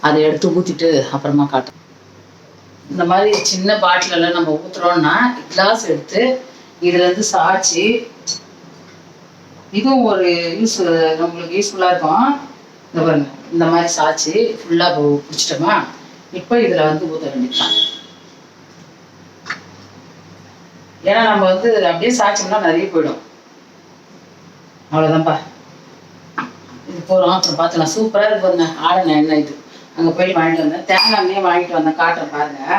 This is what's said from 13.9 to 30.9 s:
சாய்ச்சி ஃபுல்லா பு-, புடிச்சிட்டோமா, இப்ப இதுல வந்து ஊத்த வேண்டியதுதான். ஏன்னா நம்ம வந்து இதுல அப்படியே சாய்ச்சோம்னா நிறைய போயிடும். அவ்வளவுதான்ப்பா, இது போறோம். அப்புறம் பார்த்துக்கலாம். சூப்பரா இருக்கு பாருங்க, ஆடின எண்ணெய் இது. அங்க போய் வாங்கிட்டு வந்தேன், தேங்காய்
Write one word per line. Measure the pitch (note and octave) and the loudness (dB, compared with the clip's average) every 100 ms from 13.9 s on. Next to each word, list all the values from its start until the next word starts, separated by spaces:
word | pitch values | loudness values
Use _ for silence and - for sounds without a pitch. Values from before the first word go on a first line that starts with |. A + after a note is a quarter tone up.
| - | 0
சாய்ச்சி | D#3 D#3+ D3 G3 A#3 - | 0 0 -2 0 -2 -4
ஃபுல்லா | - E3+ F3 D3+ | -2 0 2 2
பு-, | D3 C#3+ - | 0 0 -4
புடிச்சிட்டோமா, | - - C3+ E3+ G#3+ - - - - - F3+ | -6 -4 -2 0 0 -4 -14 -20 -20 -16 -14
இப்ப | - A#3+ G#3 | -2 0 2
இதுல | F3 D#3 | 2 0
வந்து | D#3 D#3+ | 0 -4
ஊத்த | D#3 D3 | -6 -6
வேண்டியதுதான். | C3 B2 - C3+ - - - - - - - - - - - - - - - - - - - - - - - - - - - - - - - - - F3+ | -4 -4 -2 -2 0 -2 -6 -20 -20 -20 -20 -20 -20 -20 -20 -20 -20 -20 -20 -20 -20 -16 -16 -16 -20 -20 -20 -20 -20 -20 -20 -20 -20 -20 -20 -20 -6 0
ஏன்னா | G#3+ A3 | 2 2
நம்ம | G3+ F#3+ | 2 2
வந்து | F#3 A#3 | 2 2
இதுல | G#3+ F3 | 2 2
அப்படியே | E3+ A3 B3 | 0 0 2
சாய்ச்சோம்னா | G3+ G3+ - G#3+ F#3 | 0 0 -2 0 0
நிறைய | E3 F#3 | 0 0
போயிடும். | E3 C#3+ A#2+ - - - - - - - - - - - - - - - - - | -2 -2 -6 -14 -20 -20 -20 -20 -20 -20 -20 -20 -20 -20 -20 -20 -20 -20 -20 -4
அவ்வளவுதான்ப்பா, | D#3 D#3 D#3+ D#3+ D3+ - - - - - - - - - - - - - - - | 0 2 2 2 -2 -6 -20 -20 -20 -20 -20 -20 -20 -14 -12 -12 -14 -20 -20 -14
இது | F3 E3+ | -14 0
போறோம். | F#3 F#3 F#3 | 2 4 2
அப்புறம் | - D#3 | 0 -2
பார்த்துக்கலாம். | E3 E3+ D#3 A3 | 0 0 -2 0
சூப்பரா | A3 G3+ G#3+ | 0 2 2
இருக்கு | G#3 F#3 | 2 0
பாருங்க, | F3 D#3+ - E3 | 2 0 -2 0
ஆடின | F#3 F3 D3+ | 2 2 2
எண்ணெய் | D#3 D3+ | 2 0
இது. | C#3+ - - - - - | -2 -8 -18 -20 -16 -2
அங்க | E3 E3 | -2 2
போய் | F#3 F3 | 0 2
வாங்கிட்டு | E3 D#3+ D3+ | 0 0 -2
வந்தேன், | F3 | -4
தேங்காய் | - | 0